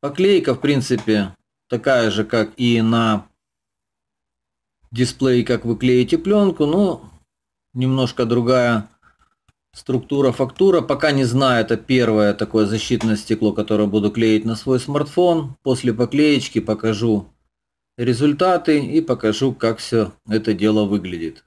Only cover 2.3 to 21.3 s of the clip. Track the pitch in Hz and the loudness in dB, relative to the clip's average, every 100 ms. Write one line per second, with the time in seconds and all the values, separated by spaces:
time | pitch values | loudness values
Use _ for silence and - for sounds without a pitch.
2.3 | 117 107 - 123 117 113 117 113 107 - | -2 -2 -2 0 2 2 2 2 0 -4
3.3 | _ _ _ _ _ _ _ _ _ _ | _ _ _ _ _ _ _ _ _ _
4.3 | _ _ _ _ _ _ 113 123 - 131 | _ _ _ _ _ _ -4 -4 0 0
5.3 | 123 113 120 117 110 123 123 120 165 185 | 2 0 -2 -2 -2 2 2 2 0 2
6.3 | 208 196 - 147 170 202 - - - _ | 2 2 2 0 2 0 -2 -12 -20 _
7.3 | _ _ _ _ 123 127 131 123 - 120 | _ _ _ _ -4 -2 0 -2 -2 0
8.3 | 120 120 127 120 113 107 _ _ _ _ | 0 2 2 2 -2 -4 _ _ _ _
9.3 | _ _ _ _ - - 127 - 143 135 | _ _ _ _ -20 -4 -4 -4 0 0
10.3 | 123 131 - 190 180 - 139 156 139 127 | 0 -6 2 2 2 0 -2 0 0 0
11.3 | 123 135 120 107 110 - 127 117 107 104 | 2 2 2 0 -4 0 0 2 2 2
12.3 | 101 107 110 107 110 - 117 113 107 - | 0 -2 0 0 -2 -2 -2 0 -2 -2
13.3 | 110 107 101 104 107 104 107 104 110 113 | -2 0 -2 -2 0 2 0 0 0 2
14.3 | 107 110 110 - 127 127 143 147 - 180 | 2 0 -6 -2 -2 0 -4 -2 0 2
15.3 | 165 139 - 131 127 127 113 120 139 151 | 2 -4 -8 -2 0 0 -2 -2 2 2
16.3 | 143 139 113 104 107 113 104 113 104 95 | 2 0 -4 -2 -4 -2 -2 0 0 -2
17.3 | _ _ _ _ _ _ - 120 117 147 | _ _ _ _ _ _ -6 -2 2 0
18.3 | 147 185 180 - 151 135 156 160 123 110 | 2 0 0 2 0 2 0 0 0 0
19.3 | 107 135 127 113 110 - 117 101 - - | 0 -2 0 -4 -4 -2 -2 -2 -6 -4
20.3 | 107 107 95 104 107 101 101 90 87 82 | -4 -2 0 2 2 0 -2 -4 -8 -10